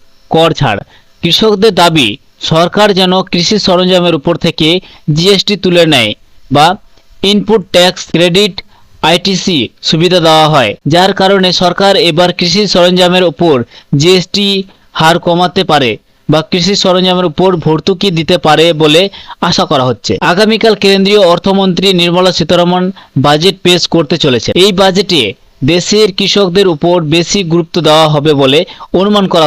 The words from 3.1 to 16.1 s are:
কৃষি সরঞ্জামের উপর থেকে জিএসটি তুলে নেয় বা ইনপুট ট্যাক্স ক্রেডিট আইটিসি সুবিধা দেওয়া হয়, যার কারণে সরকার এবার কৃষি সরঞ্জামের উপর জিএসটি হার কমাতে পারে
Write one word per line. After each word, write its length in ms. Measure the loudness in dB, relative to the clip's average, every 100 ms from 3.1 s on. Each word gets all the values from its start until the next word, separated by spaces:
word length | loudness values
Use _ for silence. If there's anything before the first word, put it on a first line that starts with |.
| 0 -2
কৃষি 240 | -4 -2 -2 0
সরঞ্জামের 480 | 0 2 0 0 -2
উপর 160 | -2 -2
থেকে 240 | -4 -2 0 -2 -6 -10 -4 -2
জিএসটি 380 | 0 0 -2 -4
তুলে 200 | 0 2 2
নেয় 180 | 2 -2 -6 _ -20 -4 2
বা 100 | 2 0 -10 _ _ -6 -2
ইনপুট 320 | 0 0 -2 0
ট্যাক্স 280 | 0 0 -2 -6
ক্রেডিট 400 | -2 0 0 -2 -4 -18 _ _ -6 -2
আইটিসি 480 | -2 -2 -4 -4 -4 -4 -8 -4
সুবিধা 300 | -2 0 2 2
দেওয়া 200 | 2 2
হয়, 200 | 2 0 -4 -2
যার 180 | 0 0 0
কারণে 280 | 0 2 0 0
সরকার 300 | -2 0 0 2 0
এবার 200 | 0 0 -2
কৃষি 240 | -2 -2 0
সরঞ্জামের 500 | 2 2 2 2 2 0
উপর 220 | 0 0 0 -2 -12 _ 0
জিএসটি 460 | 2 2 0 -4 -2 -4 -6 _ _ -2
হার 180 | 0 0 0
কমাতে 360 | 0 0 -2 0
পারে 200 | 0 0 -4 _